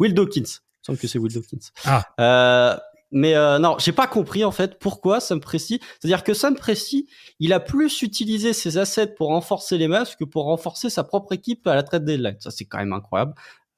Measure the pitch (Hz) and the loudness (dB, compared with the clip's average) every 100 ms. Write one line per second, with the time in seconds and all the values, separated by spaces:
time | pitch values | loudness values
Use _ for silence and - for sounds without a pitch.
0 | 208 180 196 160 113 - _ _ - 139 | 2 2 2 0 -6 -10 _ _ -10 -6
1 | 120 123 113 113 - - - - 139 131 | -4 -4 -4 -6 -10 -14 -16 -8 0 0
2 | - - 120 123 123 123 123 - - _ | 0 0 4 6 6 6 4 2 -8 _
3 | _ 139 156 151 147 143 165 131 170 165 | _ 0 4 4 4 4 4 2 0 2
4 | 254 220 147 196 214 185 190 - 202 - | 2 0 -2 -2 -2 0 -4 -2 -8 -4
5 | 185 226 - 165 - 165 - 220 - - | 0 0 0 -6 -4 -6 -4 -6 -8 -8
6 | 160 180 - 208 294 277 - 208 - 277 | 0 0 0 0 0 0 -2 -2 -2 -4
7 | 285 - - - 156 185 170 277 302 - | -4 -12 -20 -4 2 2 2 0 0 0
8 | 220 - 220 220 226 220 170 160 196 - | -4 -4 -2 0 0 0 -2 -2 0 0
9 | 214 - 156 165 165 185 - 180 160 190 | -2 -2 0 0 0 -4 -2 0 2 0
10 | 247 - 147 156 147 165 165 - 240 180 | -2 -6 -6 -4 -2 -2 -4 -6 -6 -4
11 | - 202 202 190 240 233 185 143 143 170 | -2 -2 -2 -8 -6 -4 0 0 2 -2
12 | 151 147 113 104 - - 101 104 101 95 | -2 -2 -2 -6 -14 -14 -10 -6 -4 -6
13 | 101 95 139 143 - - _ | -4 -2 -2 -6 -20 -20 _